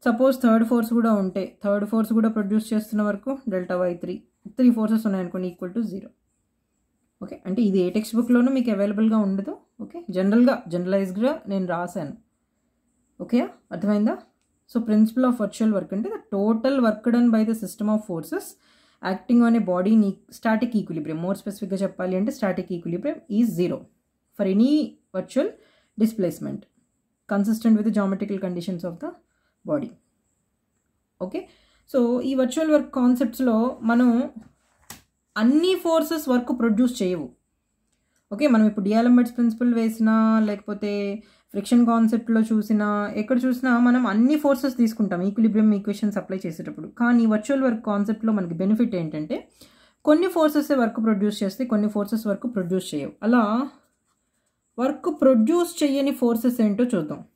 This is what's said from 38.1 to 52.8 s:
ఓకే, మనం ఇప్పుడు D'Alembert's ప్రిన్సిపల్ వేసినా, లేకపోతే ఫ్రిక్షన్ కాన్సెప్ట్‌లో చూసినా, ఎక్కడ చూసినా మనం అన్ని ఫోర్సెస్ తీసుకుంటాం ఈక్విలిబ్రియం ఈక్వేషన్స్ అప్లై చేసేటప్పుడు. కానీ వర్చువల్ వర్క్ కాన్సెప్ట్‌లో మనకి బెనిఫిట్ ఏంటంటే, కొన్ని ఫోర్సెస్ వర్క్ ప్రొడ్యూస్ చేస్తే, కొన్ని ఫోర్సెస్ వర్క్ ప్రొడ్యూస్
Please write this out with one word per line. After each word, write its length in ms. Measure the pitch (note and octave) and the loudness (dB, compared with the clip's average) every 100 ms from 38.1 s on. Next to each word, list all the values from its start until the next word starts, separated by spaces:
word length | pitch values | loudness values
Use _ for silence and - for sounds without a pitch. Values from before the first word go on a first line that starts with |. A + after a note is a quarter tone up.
| _ _ | _ _
ఓకే, 160 | G#3 D4 | -2 2
మనం 120 | A3+ G#3+ | 4 4
ఇప్పుడు 160 | G#3 F#3+ | 2 0
D'Alembert's 460 | G#3+ A#3+ B3 A#3+ - | 2 6 4 4 0
ప్రిన్సిపల్ 340 | A#3 A3+ B3 | -2 0 0
వేసినా, 400 | A#3 A3+ A3+ A3 A3 A3 A3 G#3+ | 2 0 0 2 4 4 2 2
లేకపోతే 420 | G#3 - G3+ G#3 G3+ G3+ G#3 - _ _ | -2 -8 -6 -4 -4 -4 -6 -12 _ _
ఫ్రిక్షన్ 300 | G3+ G#3 A#3+ A#3 | -10 2 4 4
కాన్సెప్ట్‌లో 500 | A#3 A3+ A3+ A#3 A3+ A3 | 4 4 2 0 0 2
చూసినా, 400 | A3 G#3 G#3+ G#3 G#3 G#3 G3+ | 0 2 0 0 -2 -4 -4
ఎక్కడ 160 | G#3+ B3+ | 0 0
చూసినా 260 | B3+ B3 C4 A#3+ | 0 -2 0 2
మనం 180 | B3 B3 A#3 | 4 4 2
అన్ని 300 | G3+ B3 D4+ | 2 4 4
ఫోర్సెస్ 320 | D4 C4+ C#4 B3 | 2 2 0 0
తీసుకుంటాం 400 | A3+ A3 G3+ F3 F#3+ | 0 2 -2 0 -2
ఈక్విలిబ్రియం 420 | G3 A3 G#3 G#3+ G#3 | 2 2 4 4 2
ఈక్వేషన్స్ 420 | G#3 G3+ G#3 G3+ | 0 -4 -2 -4
అప్లై 180 | F#3 F#3+ F#3 | -6 -8 -8
చేసేటప్పుడు. 420 | E3 - D3+ D#3 - | -10 -12 -12 -14 -2
కానీ 240 | A#3+ A#3+ A3+ | 2 4 4
వర్చువల్ 280 | G#3+ G#3+ C#4 C4 | 2 0 0 0
వర్క్ 180 | A3+ A3 | -2 -2
కాన్సెప్ట్‌లో 420 | G3+ G3+ A3 A3+ G#3+ | -2 -2 -2 0 -2
మనకి 180 | F3+ E3 | -2 -4
బెనిఫిట్ 340 | F#3+ A3 A#3+ F3+ | 0 2 0 0
ఏంటంటే, 360 | D#3+ D#3 D#3 D#4+ - _ - _ _ _ | -4 -6 -6 -8 -10 _ -20 _ _ _
కొన్ని 240 | - D4+ F#4 | 2 4 4
ఫోర్సెస్ 360 | F4+ D#4 D4+ C#4+ C#4 | 2 2 2 0 0
వర్క్ 180 | A#3 A#3 A3 | 0 0 0
ప్రొడ్యూస్ 320 | G#3 G#3 G#3 | 0 0 -2
చేస్తే, 220 | G3 - B3+ | -6 -4 -2
కొన్ని 160 | G#3+ G#3 | 0 0
ఫోర్సెస్ 320 | G#3 G3+ A3+ G#3+ | -2 -4 -4 -4
వర్క్ 200 | G3 B3 | -4 -4
ప్రొడ్యూస్ 340 | A3+ F3 F#3 | -6 -2 -4